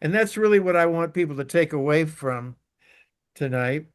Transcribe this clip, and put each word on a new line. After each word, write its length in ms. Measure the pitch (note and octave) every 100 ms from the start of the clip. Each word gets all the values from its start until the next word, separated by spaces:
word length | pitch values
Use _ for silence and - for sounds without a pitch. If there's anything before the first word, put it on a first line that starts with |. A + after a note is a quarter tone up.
And 120 | D#3
that's 240 | G3+ G#3+ -
really 220 | G#3+ G3+
what 160 | F#3 F3
I 100 | E3+
want 280 | E3 E3
people 220 | E3 E3 C#3
to 80 | C#3
take 280 | E3 D#3+
away 320 | D#3 C#3 D3+ D#3+
from 500 | D#3 C3+ B2 B2 B2 _ _ _ _ _ _ _
tonight. 540 | - C#3 B2+ B2 C#3+ D#3